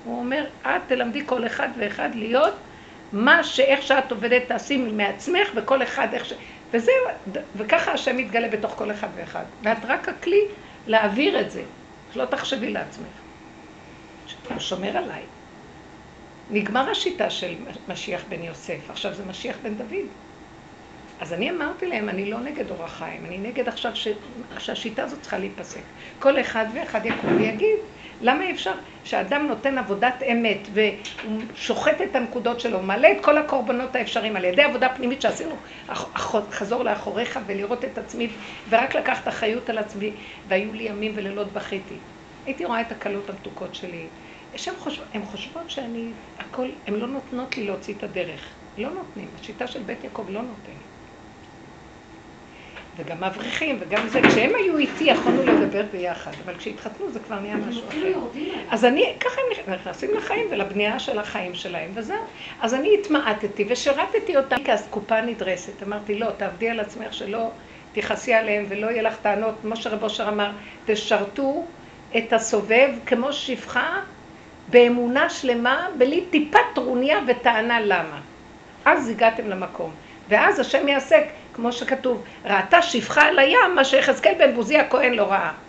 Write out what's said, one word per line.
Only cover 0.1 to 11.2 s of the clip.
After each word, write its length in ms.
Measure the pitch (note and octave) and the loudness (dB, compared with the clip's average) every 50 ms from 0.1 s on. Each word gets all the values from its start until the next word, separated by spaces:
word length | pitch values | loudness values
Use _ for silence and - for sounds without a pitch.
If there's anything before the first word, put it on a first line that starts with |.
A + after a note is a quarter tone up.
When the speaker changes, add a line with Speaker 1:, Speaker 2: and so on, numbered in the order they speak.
| A#3+ A#3+ | -6 -6
Speaker 1:
אומר, 280 | B3 B3 C4+ D4+ C#4 - - - | -4 -2 -2 -4 -4 -6 -10 -8
"את 180 | - C4 D4 F4+ F4 | -4 -2 -2 -2 0
תלמדי 400 | - C4 B3 A#3+ A#3+ G#3+ C#4+ D4 | -2 -2 -2 0 -4 -4 -6 -2
כל 200 | - B3+ A#3+ A3+ | -2 -2 -2 -2
אחד 220 | A3+ - - C#4 C#4 A#3 A#3+ | -4 -2 -2 -4 -4 -2 -4
ואחד 300 | G#3+ G#3 G#3 - - - A#3 | -4 -4 -4 -4 -4 -4 -4
להיות 400 | A3+ G#3 A3 A#3 C4 D#4 F#4+ G4+ - - - - - - - - - - - | -6 -4 0 4 4 4 4 2 -4 -14 -18 -20 -20 -20 -20 -20 -20 -14 -6
מה 320 | - G3+ A3+ C#4 D#4+ E4+ D4+ | -2 2 6 6 6 6 4
שאיך 380 | - - - C4+ C#4 C4+ C#4 | 0 2 4 4 4 4 2
שאת 280 | - - C4+ C4+ B3+ - | 4 4 4 4 4 0
עובדת 320 | A#3+ G3+ A3 A3+ B3 B3 B3 | -6 -4 0 2 2 2 2
תעשי 300 | - A#3+ G3 - - C#4+ | 0 -4 -4 -2 -2 -2
מעצמך, 760 | B3+ B3+ A3 G#3+ G#3+ G3+ G3+ - - - - F4+ F#4 G#4 G4+ - | 0 0 0 0 0 0 0 -2 -4 -4 0 2 2 2 2 0
וכל 280 | A3+ G#3 - C4+ C4+ | -4 2 2 2 2
אחד 260 | A#3+ - - - - G#3+ | 2 0 0 0 0 0
איך 120 | A#3+ A#3+ - | 0 -4 -6
ש-," 80 | - - - - - - - - - | -8 -10 -12 -14 -18 -18 -20 -10 -2
וזה, 220 | - A#3 A3+ - C5 C5 B4+ - - - - G3+ F#3+ - D#4 - - | -2 2 4 6 6 6 4 0 -2 -6 -10 -8 -8 -8 -8 -8 -8
וככה 360 | G3 G#3+ A3 D#4+ E4+ - - | -8 0 2 2 2 2 0
השם 240 | D#4+ - - C4+ B3 | -2 0 0 0 -2
מתגלה 320 | B3+ B3+ G3 G3 A#3 A#3 A3 | -2 -4 -2 0 -2 0 0
בתוך 260 | G#3+ G#3 G#3+ A3 - - | -2 -2 -4 -6 -6 -6
כל 120 | G#3+ G#3 | -6 -6
אחד 180 | G#3 - - - D#3+ | -4 -6 -6 -8 -8
ואחד. 300 | F3 E3+ - - E3 - - - - | -10 -12 -8 -8 -10 -10 -10 -16 -4
ואת 220 | - G#3 A3+ A3 G#3+ | 0 0 0 0 0
רק 240 | A#3 C#4+ - - F#4 | -2 -2 -2 -2 -8
הכלי 320 | F4 - - F4 F#4+ G#4 G#4 G4+ - - - - - - - | -8 -6 -2 4 4 4 4 4 -4 -12 -16 -18 -20 -14 -2
להעביר 540 | A3+ A3 A3 G#3+ G3+ G3 A#3+ | 4 4 4 4 4 2 2